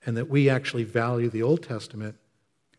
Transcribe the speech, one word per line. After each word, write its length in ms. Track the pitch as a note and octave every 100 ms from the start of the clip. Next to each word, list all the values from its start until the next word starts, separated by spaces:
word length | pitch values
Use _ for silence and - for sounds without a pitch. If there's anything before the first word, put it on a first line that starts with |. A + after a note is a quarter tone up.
and 100 | B2 A2+
that 120 | B2
we 220 | C#3 C3+
actually 340 | C3 C3+ B2
value 460 | A2 A#2 A#2+ A#2+ A#2+
the 120 | A2
Old 200 | A#2+ E3
Testament 540 | - A2 - A2 G#2+ - _ _ _ _ _